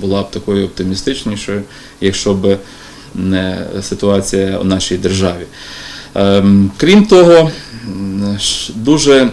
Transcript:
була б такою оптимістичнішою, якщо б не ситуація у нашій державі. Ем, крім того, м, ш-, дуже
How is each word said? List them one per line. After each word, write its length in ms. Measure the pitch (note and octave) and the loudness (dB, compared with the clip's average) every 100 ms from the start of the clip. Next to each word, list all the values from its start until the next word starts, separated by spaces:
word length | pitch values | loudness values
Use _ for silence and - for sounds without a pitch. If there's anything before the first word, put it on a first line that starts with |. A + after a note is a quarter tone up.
була 200 | G2 G2 | -2 -4
б 100 | G2 | -4
такою 340 | G#2 G2 G2 F#2+ | -8 -4 -2 -2
оптимістичнішою, 960 | - F#2 F#2+ - C3+ A2+ G#2 - G2+ G2 - - - | -4 -6 -4 -4 -6 -6 -8 -6 -8 -8 -16 -20 -4
якщо 320 | G2 G2 G#2 | -2 -2 -2
б 240 | G2 G2 G2+ - - - - - - | 0 0 -2 -4 -20 -20 -20 -14 -6
не 520 | F#2 F#2+ F#2 F#2 E2 G2 | -2 -2 -2 -6 -8 -10
ситуація 760 | G2 G2 G2+ G2 G2 F#2+ F#2+ F#2+ | -10 -4 0 0 0 -2 -2 -2
у 60 | |
нашій 340 | F#2+ F#2+ - F#2 | -2 -2 -2 -4
державі. 480 | F#2+ F#2+ F#2+ F2 E2+ - - - - - - G2 | -2 -2 -2 -4 -12 -18 -18 -18 -18 -18 -10 -2
Ем, 560 | G2 G2 G2 G2+ G2 - | 2 4 4 4 2 0
крім 280 | D3+ G3+ G#3 | 4 4 6
того, 460 | F#3 F3 E3+ D#3+ - - A2+ A#2 | 6 8 8 6 -2 -14 -14 -12
м, 500 | F#2+ G2 G2 G2+ G2+ | -8 -6 -4 -4 -4
ш-, 340 | - - - G#2+ | -6 -6 -8 -4
дуже 540 | A#2 D3+ C#3+ C3+ B2 | 0 2 4 4 4